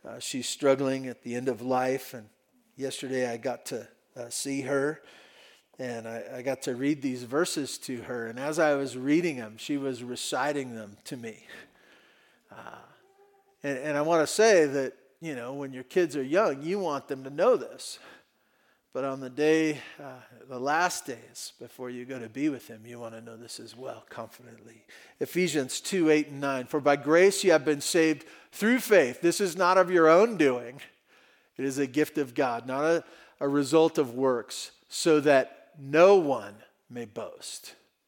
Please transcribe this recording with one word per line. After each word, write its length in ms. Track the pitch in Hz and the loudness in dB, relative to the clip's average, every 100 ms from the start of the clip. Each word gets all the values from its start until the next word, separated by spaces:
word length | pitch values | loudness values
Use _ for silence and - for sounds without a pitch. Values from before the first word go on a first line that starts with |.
| - | -16
Uh, 120 | 117 | -14
she's 280 | - 131 120 | -10 -8 -8
struggling 600 | - 143 135 135 135 131 | 0 2 2 0 -4 -8
at 160 | 117 | -12
the 120 | 120 | -8
end 140 | 120 131 | -4 -4
of 140 | 110 | -4
life, 500 | 123 127 131 135 - | -2 0 0 -4 -8
and 160 | 123 104 _ _ _ _ - | -18 -20 _ _ _ _ -10
yesterday 500 | 131 - 131 131 123 | -10 -8 -6 -4 -2
I 120 | 117 | -4
got 260 | 123 120 - | -6 -6 -8
to, 220 | 120 104 _ _ | -10 -12 _ _
uh, 140 | - 120 | -16 -10
see 320 | - 139 139 | -8 -6 -6
her, 400 | 127 139 143 156 - - - _ - _ _ - | -2 0 -2 -4 -16 -20 -20 _ -20 _ _ -12
and 280 | 127 117 113 | -10 -8 -10
I, 160 | 113 - 127 | -12 -12 -8
I 60 | |
got 180 | 123 131 | -6 -6
to 120 | - | -6
read 260 | 123 139 151 | -4 -2 -2
these 220 | 135 127 | -4 -6
verses 560 | 120 139 175 - 131 - | -4 -2 -2 -4 -8 -10
to 240 | - 123 | -10 -10
her. 240 | 110 123 113 | -8 -8 -8
And 120 | 117 | -8
as 200 | 143 156 | -6 0
I 160 | 151 | 2
was 200 | 139 135 | 2 -2
reading 420 | 123 135 156 170 131 | -6 0 2 0 -6
them, 180 | 110 110 | -12 -14
she 220 | - 143 | -6 -4
was 260 | 139 120 | -4 -6
reciting 720 | 123 120 - 139 143 143 131 | -10 -8 -6 -2 -2 -4 -8
them 240 | 113 104 101 | -12 -14 -18
to 120 | - 135 | -14 -12
me. 300 | 117 104 - - - _ _ _ _ _ _ _ _ | -14 -16 -20 -20 -20 _ _ _ _ _ _ _ _
Uh, 240 | 98 - - - _ _ _ _ _ _ _ | -20 -18 -20 -20 _ _ _ _ _ _ _
and, 160 | 143 135 | -8 -6
and 180 | 151 147 | -4 -2
I 60 | |
want 240 | 151 170 151 | 2 2 2
to 40 | |
say 360 | - 226 190 151 | 4 6 6 6
that, 260 | 139 131 - _ _ | 0 -4 -8 _ _
you 120 | 165 | -12
know, 200 | 131 120 | -10 -10
when 180 | 143 139 | -10 -10
your 120 | 131 | -12
kids 300 | 127 185 170 | -4 0 0
are 80 | 139 | -2
young, 400 | 131 175 214 139 | 0 2 2 -2
you 160 | 156 202 | -6 -4
want 300 | 175 139 - | -4 -6 -8
them 160 | 135 | -10
to 60 | 135 | -8
know 260 | 143 214 214 | 0 2 2
this. 420 | 117 - - - - - _ _ _ _ _ _ _ | -2 -14 -16 -16 -20 -20 _ _ _ _ _ _ _
But 100 | 131 | -8
on 160 | 135 135 | -6 -8
the 100 | 131 | -10
day, 480 | 127 151 160 156 139 - - | 0 2 4 2 -2 -12 -18
uh, 120 | 143 127 - 117 127 | -18 -18 -20 -20 -14
the 100 | 127 | -6
last 480 | 135 156 175 - - | -2 0 0 -2 -10
days, 460 | 113 113 - - _ | -14 -16 -16 -16 _
before 300 | 120 - 127 | -20 -14 -12
you 140 | 123 | -12
go 140 | 123 131 | -12 -12
to 100 | 113 | -10
be 200 | 120 151 | -4 -4
with 180 | 127 - | -4 -12
him, 160 | 110 113 | -20 -18
you 120 | 120 | -14
want 160 | 113 | -14
to 60 | 113 | -14
know 160 | 117 113 | -18 -18
this 240 | 117 - | -16 -16
as 160 | 117 113 | -18 -16
well, 280 | 131 - _ | -14 -14 _
confidently. 760 | - 110 - 123 113 113 113 _ - - _ | -14 -14 -16 -20 -20 -20 -20 _ -20 -20 _
Ephesians 600 | 139 170 180 147 131 - | -4 0 0 0 -4 -6
two, 300 | - 190 156 | -4 0 4
eight 180 | 151 147 | 4 2
and 120 | 139 | -6
nine. 240 | 139 135 | -4 -4
"For 160 | 127 156 | -4 0
by 160 | 139 143 | 2 2
grace 480 | 139 165 190 190 | 4 6 6 6
you 80 | 185 | 4
have 140 | 156 143 | 4 4
been 160 | 143 | -2
saved 420 | - 175 160 147 - - _ | 2 4 4 2 -6 -20 _
through 280 | - 208 247 | -2 2 2
faith. 420 | - 202 127 131 | 6 6 6 2
This 200 | 170 165 | 0 2
is 160 | 196 165 | -2 2
not 200 | 180 185 | 4 6
of 140 | 180 | 6
your 180 | 180 160 | 6 8
own 280 | 165 233 196 | 8 6 4
doing. 440 | 143 123 120 135 - _ _ _ _ _ _ - | 2 2 -6 -16 -20 _ _ _ _ _ _ -6
It 60 | |
is 140 | 139 135 | -4 -2
a 80 | 135 | -2
gift 300 | 131 151 156 | 0 0 -2
of 180 | 135 | -4
God, 320 | 120 131 117 120 | -2 -2 -2 -6
not 160 | 131 | -2
a, 220 | 156 165 - - - _ | 0 0 -2 -20 -20 _
a 60 | 143 | -2
result 520 | 143 135 160 160 160 | 0 4 4 4 2
of 160 | 131 | -4
works, 580 | 120 135 120 - - - _ _ | 0 0 0 -4 -14 -14 _ _
so 320 | - 175 151 | -2 4 4
that 540 | 143 135 127 - _ 151 | 6 4 4 -10 _ -20
no 380 | 139 151 185 202 | 0 6 8 8
one 380 | 147 123 101 104 - _ _ | 4 -2 -6 -18 -20 _ _
may 160 | 120 | -14
boast." 720 | 113 107 98 - - - - - _ _ | -12 -12 -12 -14 -16 -16 -18 -20 _ _